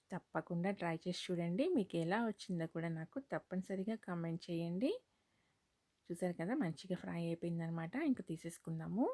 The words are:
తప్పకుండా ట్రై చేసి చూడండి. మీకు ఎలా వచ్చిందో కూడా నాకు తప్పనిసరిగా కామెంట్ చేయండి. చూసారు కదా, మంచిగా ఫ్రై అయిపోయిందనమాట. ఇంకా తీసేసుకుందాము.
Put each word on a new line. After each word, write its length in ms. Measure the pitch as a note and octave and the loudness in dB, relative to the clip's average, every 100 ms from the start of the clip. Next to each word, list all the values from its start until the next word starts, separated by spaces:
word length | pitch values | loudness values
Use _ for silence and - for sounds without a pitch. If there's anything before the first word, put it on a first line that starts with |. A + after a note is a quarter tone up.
| - | -8
తప్పకుండా 600 | F3+ - E3 - E3+ F#3 | -8 -4 -4 -2 0 0
ట్రై 240 | G3 E3+ D#3+ | 0 0 0
చేసి 240 | F3+ F3 | -2 -4
చూడండి. 440 | - F3 E3+ F3+ E4 | -2 0 2 2 4
మీకు 240 | E4 F#3 E3+ | 2 2 0
ఎలా 220 | E3 G#3 | 2 2
వచ్చిందో 440 | A#3 - - F3 E3 | 2 -2 -2 -2 -2
కూడా 220 | E3+ E3+ | -2 -2
నాకు 300 | D#3+ E3 C4+ C4+ | -2 -4 -8 -4
తప్పనిసరిగా 680 | D#3+ - F#3 F#3 F#3+ G3 A3 | -4 -2 -4 -2 -2 0 -2
కామెంట్ 440 | - F3 E3 E3 | -2 -2 -2 -2
చేయండి. 480 | - E3+ E3+ F3+ C4+ B4 - _ _ _ _ _ _ _ _ _ - | -2 -2 0 2 2 0 -6 _ _ _ _ _ _ _ _ _ -10
చూసారు 260 | E3+ F3+ F3 | 0 0 0
కదా, 180 | E3+ D4 | 0 2
మంచిగా 400 | F#3 D#3+ - F3 | 2 0 -4 -4
ఫ్రై 260 | F#3 E3+ | -2 -2
అయిపోయిందనమాట. 720 | E3+ E3+ E3+ E3+ E3 E3 E3 B3+ | 0 0 0 0 0 -2 -2 2
ఇంకా 200 | D#4+ B3 | 2 2
తీసేసుకుందాము. 840 | F#3 D#3+ E3 - - D#3+ E3 F#3 E4 | 0 -6 -6 -6 -4 -4 0 2 2